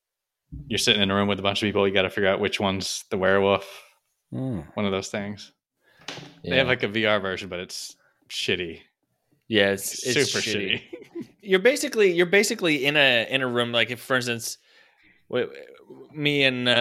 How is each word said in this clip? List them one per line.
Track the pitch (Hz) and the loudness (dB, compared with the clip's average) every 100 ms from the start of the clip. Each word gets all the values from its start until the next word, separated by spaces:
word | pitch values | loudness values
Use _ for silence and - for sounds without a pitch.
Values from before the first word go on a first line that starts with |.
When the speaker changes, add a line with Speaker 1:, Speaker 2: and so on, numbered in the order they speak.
| _ _ _ _ - - - | _ _ _ _ -18 -16 -6
Speaker 1:
you're | 104 | -2
sitting | - 104 | 2 2
in | 98 | 2
a | |
room | 98 101 | 2 2
with | 98 | 0
a | |
bunch | 98 101 | 0 0
of | 107 | 0
people. | 98 98 | 2 2
You | |
gotta | 95 92 | 2 0
figure | - 98 | 2 2
out | 98 | 2
which | 101 - | 0 0
one's | 101 95 95 - - | -2 -2 -6 -8 -6
the | 98 | 0
werewolf. | 92 98 98 98 - - - _ _ _ - | 2 4 4 2 -2 -18 -20 _ _ _ -12
Speaker 2:
Hmm. | 127 131 117 - | -8 -6 -6 -8
Speaker 1:
One | - 104 | -4 -2
of | |
those | 95 - | -2 -4
things. | 107 101 95 - _ _ _ _ _ - - - - | -8 -8 -12 -16 _ _ _ _ _ -16 -16 -18 -14
They | - | -2
Speaker 3:
Yeah. | 127 | 0
Speaker 1:
have, | 127 | 2
like, | 123 | 2
a | 107 | 0
V | 110 107 | 0 2
R | 107 | 2
version, | 95 92 98 | 0 -6 -6
but | 90 | -10
it's | 95 - - - _ _ - | -10 -12 -14 -18 _ _ -14
shitty. | - - 90 85 82 - _ _ _ _ _ - | -8 -2 -2 -4 -10 -18 _ _ _ _ _ 0
Speaker 3:
Yeah, | 208 196 | 2 4
it's, | 196 - - 131 | 2 -4 -6 -2
it's | 123 127 | 0 0
Speaker 1:
Super | 110 | 0
Speaker 3:
shitty. | - - 95 - | -2 -4 -2 -4
Speaker 1:
shitty. | - 494 415 339 - _ | -6 -18 -16 -14 -16 _
<laughs> | |
Speaker 3:
You're | 202 190 | 0 4
basically, | 214 285 294 226 202 | 4 2 -2 2 2
you're | 170 175 | 4 4
basically | - 233 233 175 147 | 4 2 0 0 2
in | 139 151 | 2 4
a, | 135 120 107 | 4 4 2
in | 135 | -2
a | 131 | 0
room. | 120 120 | 0 0
Like, | 117 117 | 2 0
if, | 120 | -2
for | - | -2
instance, | 131 120 117 - - _ _ _ _ _ _ - | -2 0 -6 -8 -12 _ _ _ _ _ _ -6
w-, | 123 107 67 62 67 98 | -4 -4 -8 -20 -20 -20
w-, | 131 - | -20 -16
me | 151 147 143 | -4 0 2
and, | 135 127 123 | 2 2 2
uh, | 120 | 2